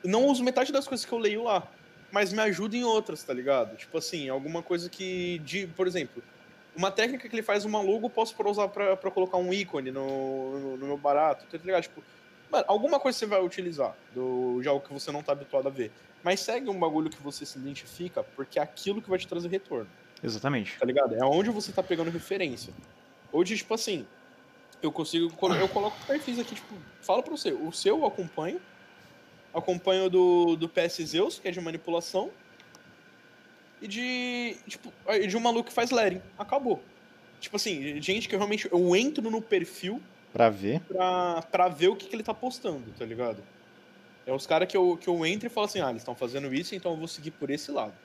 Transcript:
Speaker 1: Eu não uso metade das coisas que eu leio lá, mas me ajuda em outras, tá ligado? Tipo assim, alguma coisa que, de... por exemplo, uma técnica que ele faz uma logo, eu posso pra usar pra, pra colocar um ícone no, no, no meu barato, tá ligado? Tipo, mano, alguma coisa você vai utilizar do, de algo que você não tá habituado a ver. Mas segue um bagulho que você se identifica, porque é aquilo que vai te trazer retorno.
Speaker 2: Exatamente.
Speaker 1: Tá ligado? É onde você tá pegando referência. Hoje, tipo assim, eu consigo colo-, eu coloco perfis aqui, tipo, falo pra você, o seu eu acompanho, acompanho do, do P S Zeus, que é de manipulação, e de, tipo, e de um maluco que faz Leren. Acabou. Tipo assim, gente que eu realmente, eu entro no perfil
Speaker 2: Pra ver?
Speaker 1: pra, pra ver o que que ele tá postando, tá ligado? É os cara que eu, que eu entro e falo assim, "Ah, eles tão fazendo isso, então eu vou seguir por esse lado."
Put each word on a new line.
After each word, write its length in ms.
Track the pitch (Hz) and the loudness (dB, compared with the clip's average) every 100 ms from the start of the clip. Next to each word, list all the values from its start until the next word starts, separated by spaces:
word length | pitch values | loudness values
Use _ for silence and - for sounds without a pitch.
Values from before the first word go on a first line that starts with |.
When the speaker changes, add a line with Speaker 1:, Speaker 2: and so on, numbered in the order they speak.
Speaker 1:
Eu 60 | 185 | 2
não 160 | 214 277 | 4 6
uso 160 | 254 | 6
metade 280 | 247 247 269 | 2 2 2
das 140 | 277 277 | 0 0
coisas 180 | 247 | -6
que 80 | - | -4
eu 60 | 233 | 0
leio 240 | 208 208 | 0 0
lá, 220 | 233 190 - - - - - | 2 0 0 -20 -20 -20 -4
mas 220 | 202 196 | 0 0
me 80 | 214 | 2
ajuda 360 | 214 180 208 233 | 0 2 -2 0
em 80 | |
outras, 380 | 240 220 214 151 | 2 2 0 -10
tá 120 | - | -6
ligado? 420 | 127 131 135 113 104 | -4 2 2 2 -4
Tipo 220 | - 160 | -6 -6
assim, 300 | - 170 135 | -4 -6 -4
alguma 340 | 135 143 170 | -4 -4 -6
coisa 260 | 165 175 175 | -2 -4 -4
que, 500 | - 185 185 175 175 | -8 -6 -4 -4 -4
de... 260 | 143 180 185 | -4 -6 -6
por 200 | 160 185 | -2 -2
exemplo, 360 | 180 131 - - - - - - 160 | -2 -6 -10 -18 -20 -20 -20 -18 -2
uma 140 | 190 | 0
técnica 380 | 196 226 262 233 | 2 0 0 -6
que 60 | |
ele 80 | 226 | -4
faz 220 | 220 208 | 0 0
uma 180 | 208 214 | 2 0
logo, 240 | 190 220 220 | 2 2 0
eu 40 | |
posso 240 | - 220 | 0 -2
pra 140 | - 208 | 0 0
usar 200 | 208 196 | 2 0
pra, 280 | 202 202 190 | 2 2 2
pra 140 | 190 | 0
colocar 260 | 190 185 185 | 0 2 2
um 160 | 180 | 0
ícone 380 | 196 185 151 131 | 0 -2 -4 -4
no, 680 | 135 135 135 135 135 131 139 | -4 -4 -2 -2 -4 -4 -6
no, 180 | 139 131 | -6 -6
no 100 | 139 | -4
meu 100 | 143 | 0
barato, 480 | 143 143 156 139 - | 4 6 4 2 -4
tá 80 | 165 | -12
ligado? 240 | 175 180 | 0 0
Tipo, 200 | 165 - - - - - - | 0 -14 -20 -20 -20 -20 -2
mano, 140 | 247 - | 0 2
alguma 300 | 208 262 285 | 2 4 2
coisa 180 | 254 - | 2 -2
você 80 | 214 | 2
vai 160 | 202 | 2
utilizar 500 | 180 185 180 151 117 - - | 2 -2 -6 0 -2 -2 -12
do, 460 | 123 127 127 127 123 | -4 -2 0 0 0
de 60 | 139 | 2
algo 180 | 139 139 | 0 -2
que 60 | |
você 180 | 139 - | -10 -6
não 100 | 147 | -6
tá 100 | 147 | -2
habituado 340 | 143 139 139 135 | -4 0 0 0
a 40 | |
ver. 200 | 135 110 - - - | -2 -6 -6 -20 -4
Mas 180 | 175 196 | 0 0
segue 280 | - 240 254 | 0 -2 -2
um 100 | 190 | 0
bagulho 320 | 165 156 156 | 2 2 -2
que 100 | 151 | -6
você 220 | 143 - | -12 -10
se 140 | 143 135 | -12 -10
identifica, 640 | 135 139 - - 180 - - - | -10 -10 -14 -10 -6 -6 -6 -8
porque 220 | 135 165 | -4 -2
é 40 | |
aquilo 400 | 147 - 196 208 | -4 -4 -4 -4
que 60 | 208 | -2
vai 80 | 185 | -4
te 80 | - | -2
trazer 220 | 175 175 | -6 -4
retorno. 400 | 190 - 131 101 - - - | -6 -4 -8 -8 -16 -20 -8
Speaker 2:
Exatamente. 560 | - 107 131 135 98 - | -6 -2 -2 -2 -4 -2
Speaker 1:
Tá 80 | 127 | 2
ligado? 280 | 135 127 | 4 2
É 100 | 113 | 4
onde 260 | 135 156 208 | 4 4 2
você 220 | 214 - | -2 -4
tá 100 | - | -4
pegando 280 | 185 165 165 | -2 0 -2
referência. 640 | 170 - 196 165 117 - - - - - - - | -4 -4 -4 -4 -6 -12 -18 -20 -20 -20 -20 -2
Hoje, 240 | 151 180 214 | 0 2 0
tipo 160 | - | -2
assim, 320 | 220 226 175 107 - - - - - - - | -4 -2 -4 -6 -20 -20 -20 -20 -20 -20 -6
eu 80 | 151 | -4
consigo 400 | 156 151 165 170 160 | -2 -2 0 0 0
colo-, 180 | 190 170 | 2 4
eu 120 | 190 | 2
coloco 280 | 208 208 - - | 2 -2 -4 -2
perfis 320 | 285 262 240 | -2 -2 -4
aqui, 160 | 233 | -6
tipo, 200 | 214 - 202 - - | -10 -14 -18 -18 -12
falo 200 | - 208 | 0 0
pra 80 | - | 0
você, 200 | 190 185 | -4 -2
o 180 | 135 156 | -2 -4
seu 260 | - 196 294 | 0 2 4
eu 80 | 262 | 2
acompanho, 540 | - 175 - 160 339 - - - - - - - - - | 0 -8 -6 -6 -6 -10 -20 -20 -20 -20 -20 -20 -20 -8
acompanho 560 | 165 165 180 190 190 190 | -4 -2 0 2 4 6
do, 480 | 180 180 175 170 165 | 6 8 8 6 4
do 120 | 165 | 0
P 120 | - | 0
S 220 | 170 175 | 0 -2
Zeus, 340 | 156 165 302 - | -2 0 0 0
que 100 | 196 | -6
é 20 | |
de 100 | 175 | -4
manipulação, 680 | 165 160 - 170 170 185 294 - - - - - - - - - - - - - - - | -6 -6 -2 -2 0 -2 -2 -10 -20 -20 -20 -20 -20 -20 -20 -20 -20 -20 -20 -20 -20 -16
e 60 | 208 | -10
de, 680 | 208 247 254 247 240 240 - - | -6 -2 -2 -2 -2 -4 -6 -12
tipo, 240 | - - - - | -14 -16 -8 0
e 180 | 214 196 | 2 4
de 100 | 220 | 2
um 40 | |
maluco 280 | 233 233 233 | 2 2 0
que 60 | |
faz 160 | - 240 | 0 2
Leren. 320 | 254 208 185 - - | 4 4 2 -10 -12
Acabou. 440 | 208 285 254 185 - - - - - - | -2 0 2 -2 -4 -20 -20 -20 -20 -18
Tipo 160 | - 208 | -8 -4
assim, 440 | 220 160 143 147 | -2 -2 -4 -4
gente 280 | 160 208 - | -2 -2 0
que 60 | |
eu 40 | 196 | 0
realmente, 300 | 208 208 190 | 0 0 2
eu 240 | 175 180 180 | 4 6 6
entro 340 | 262 302 220 | 4 0 -2
no 100 | 220 | -2
perfil 580 | 220 196 170 - 180 240 - - - | 2 0 0 -6 -6 -8 -10 -20 -10
Speaker 2:
Pra 160 | - 117 | 4 4
ver? 300 | 101 98 151 | 4 -2 -2
Speaker 1:
pra, 600 | - 185 185 180 180 165 - | -2 0 2 2 0 -2 -2
pra 180 | - 180 | 2 2
ver 200 | 147 180 | 6 2
o 80 | 233 | 2
que 100 | - | -6
que 80 | |
ele 80 | 226 | -8
tá 100 | 214 | -6
postando, 580 | 220 254 247 202 147 110 - | -4 -6 -4 -6 -6 -10 -10
tá 60 | |
ligado? 380 | 117 117 123 101 - - - - - - - - - | -10 -4 -4 -4 -12 -20 -20 -20 -20 -20 -20 -14 -4
É 60 | |
os 140 | 135 - | -4 2
cara 200 | 160 180 | 2 4
que 100 | 196 | 4
eu, 200 | 180 170 | 4 4
que 120 | - | 0
eu 160 | 175 160 | 0 2
entro 200 | 208 233 | 0 -2
e 40 | |
falo 160 | 226 208 | -2 0
assim, 140 | 196 | 0
"Ah, 100 | 139 | -2
eles 140 | 113 | -2
tão 100 | 120 | -8
fazendo 380 | 117 123 135 139 | -6 -4 -4 -2
isso, 200 | 135 180 | -4 -4
então 180 | 196 180 | -4 -4
eu 40 | 160 | -4
vou 100 | 165 | -8
seguir 240 | - 151 | -10 -12
por 180 | - 139 | -8 -4
esse 200 | 143 - | -4 -4
lado." 220 | 143 110 90 | -4 -4 -8